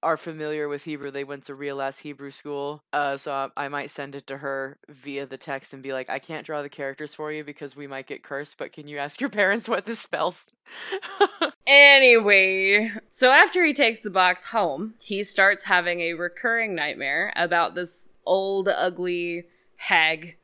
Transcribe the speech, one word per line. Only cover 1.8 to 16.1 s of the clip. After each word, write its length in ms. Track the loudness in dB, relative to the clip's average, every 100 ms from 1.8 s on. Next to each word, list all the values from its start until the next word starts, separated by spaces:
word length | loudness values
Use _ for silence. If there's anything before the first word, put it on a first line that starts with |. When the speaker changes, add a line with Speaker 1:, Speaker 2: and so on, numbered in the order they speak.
Speaker 1:
ass 180 | -8 -8
Hebrew 320 | -16 -14 -14
school. 500 | -12 -10 -8 -8 -10 _
Uh, 240 | -4 -2 -4
so 160 | -6 -6 -6 -8
I, 80 | -8
I 20 |
might 220 | -8 -10
send 260 | -10 -12 -12
it 120 | -14
to 100 | -10
her 400 | -8 -6 -8 -12 _
via 380 | -20 -10 -10 -10
the 120 | -12
text 360 | -10 -10 -10
and 100 | -16
be 80 | -8
like, 180 | -8 -6
"I 100 | -8
can't 260 | _ -14 -10
draw 160 | -10
the 80 | -10
characters 440 | -10 -10 -10 -14 -12
for 160 | -10
you 120 | -10
because 320 | -12 -14 -16 -14
we 120 | -14
might 200 | -14 -12
get 160 | -14
cursed, 340 | -10 -10 -10 -12
but 140 | -14
can 160 | -14 -14
you 120 | -8
ask 200 | -8 -6
your 100 | -6
parents 380 | 0 0 0 -2
what 180 | -4 -4
this 140 | -10
spells?" 460 | -6 -2 -2 -4 -14
<laughs> 1000 | _ _ -18 -10 -10 -10 2 2 2 -4 -4 6
Speaker 2:
Anyway, 1200 | 10 12 10 10 8 8 6 4 2 2 2 2 -6 _
so 180 | 2 6
after 340 | 8 6 4 2
he 80 |
takes 260 | 4 0 0
the 100 | -4
box 360 | 2 2 2 -2
home, 480 | 0 0 -2 -8 -10
he 220 | -8 -6
starts 440 | -4 2 4 4 2
having 340 | 0 2 -4
a 140 | -4